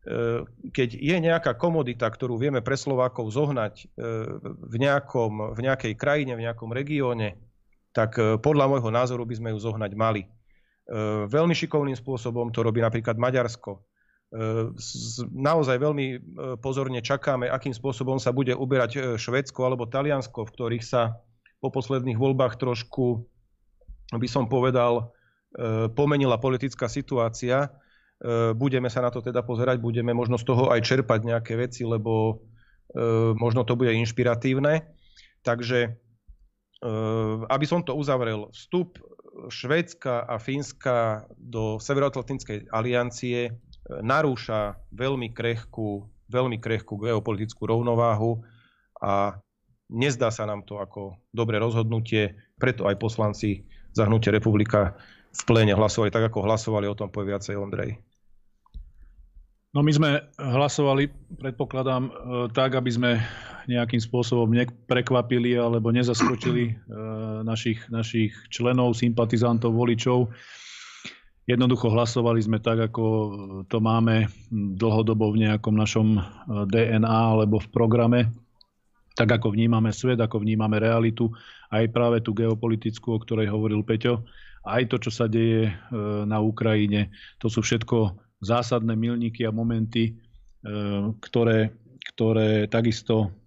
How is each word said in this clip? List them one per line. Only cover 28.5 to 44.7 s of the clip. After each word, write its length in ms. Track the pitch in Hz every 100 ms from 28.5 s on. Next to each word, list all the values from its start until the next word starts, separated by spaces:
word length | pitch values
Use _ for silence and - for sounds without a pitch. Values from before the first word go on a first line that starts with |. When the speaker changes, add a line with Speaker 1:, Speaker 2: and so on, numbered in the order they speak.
Speaker 1:
budeme 400 | 113 139 127 123
sa 80 | 127
na 80 | 123
to 160 | 123
teda 160 | 117 123
pozerať, 400 | 120 117 123 127
budeme 320 | 117 117 117
možno 240 | 120 117 120
z 80 |
toho 240 | 117 123 127
aj 160 | 120
čerpať 400 | 113 131 120 113
nejaké 320 | 117 117 113 113
veci, 320 | 123 120 117
lebo, 560 | 113 107 113 110 110 - - _ _ _
e, 400 | - 117 113 113
možno 320 | 110 117 117
to 160 | 117 120
bude 80 | 123 113
inšpiratívne. 880 | 117 117 123 117 131 131 143 160 156 - _ _ - _
Takže, 400 | - 120 120 123 117
e, 1000 | 117 _ _ _ - _ _ _ _ 120 110 110 113 110 110 113
aby 160 | 135
som 160 | 147 170
to 160 | 170 135
uzavrel, 560 | 147 131 117 110 104
vstup 480 | - - 180 180 - - - - - -
Švédska 800 | - 127 160 170 - 135 120 117
a 80 | 117
Fínska 880 | - 139 139 - 135 123 113 107 107
do 480 | - - 113 110 107
Severoatlantickej 880 | - 139 139 135 117 135 - 104 -
aliancie, 800 | 113 120 123 123 117 127 120 120
e, 40 | 117 - - - 69
narúša 720 | 110 139 156 123 - 110 104